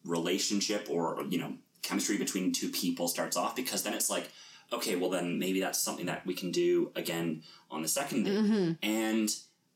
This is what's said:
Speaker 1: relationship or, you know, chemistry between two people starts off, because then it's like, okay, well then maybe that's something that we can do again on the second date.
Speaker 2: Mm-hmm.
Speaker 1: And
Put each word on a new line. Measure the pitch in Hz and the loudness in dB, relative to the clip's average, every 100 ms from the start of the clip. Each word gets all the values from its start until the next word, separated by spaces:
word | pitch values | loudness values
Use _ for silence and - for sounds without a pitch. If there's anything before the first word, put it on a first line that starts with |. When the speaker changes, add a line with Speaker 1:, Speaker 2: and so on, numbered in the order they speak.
Speaker 1:
relationship | 85 85 78 98 - 104 95 104 - | -2 -2 0 0 2 0 0 -2 0
or, | 85 85 - 71 | 0 0 -2 -2
you | 87 | -2
know, | 80 - _ _ | -2 -8 _ _
chemistry | - 98 - 101 | -2 0 2 0
between | 92 98 92 | 0 0 0
two | 85 92 | 0 -2
people | 87 - - - | 0 0 0 0
starts | - - - | 0 0 0
off, | - - | 0 -2
because | 254 202 | -2 -2
then | 208 | -2
it's | 220 - | 0 0
like, | 185 - - - - - | -2 -4 -14 -20 -20 -8
okay, | 117 113 90 | -4 -2 0
well | 90 | 2
then | 90 87 82 | 0 0 0
maybe | 92 95 | 2 2
that's | 90 - | 0 0
something | - - 87 | -2 -4 -4
that | 80 - | -4 -4
we | |
can | 180 180 | -4 -2
do | 170 175 175 - 175 | 2 4 4 2 -2
again | 82 120 170 156 - - _ | -2 -2 -2 -4 -8 -20 _
on | 156 | -6
the | 160 | -2
second | - - 143 | -2 0 0
date. | 196 202 | 2 2
Speaker 2:
Mm-hmm. | 214 220 175 165 | 4 4 2 0
Speaker 1:
And | 208 220 - 110 110 - - _ _ | 0 0 2 2 0 -2 -8 _ _